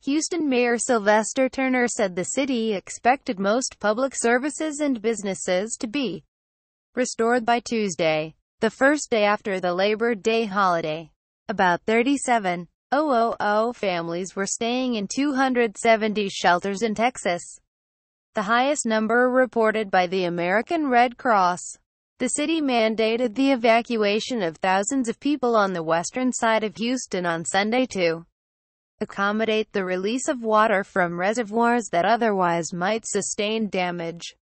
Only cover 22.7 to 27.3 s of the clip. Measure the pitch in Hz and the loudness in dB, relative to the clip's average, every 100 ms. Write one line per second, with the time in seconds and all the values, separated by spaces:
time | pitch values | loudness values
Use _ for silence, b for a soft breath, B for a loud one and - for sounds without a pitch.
22.7 | 240 220 220 220 233 254 208 269 269 233 | 2 2 2 0 0 -2 0 2 4 4
23.7 | 226 233 233 208 208 - 247 180 156 190 | 2 2 0 2 0 -2 -2 -4 -2 0
24.7 | 185 202 277 233 220 285 294 247 226 196 | 0 0 -2 -2 -4 -2 0 2 2 2
25.7 | 180 160 165 180 - 254 233 233 220 214 | 0 0 0 0 -2 -2 0 0 2 0
26.7 | - 233 254 - 190 180 | -4 -2 -2 -4 -4 -2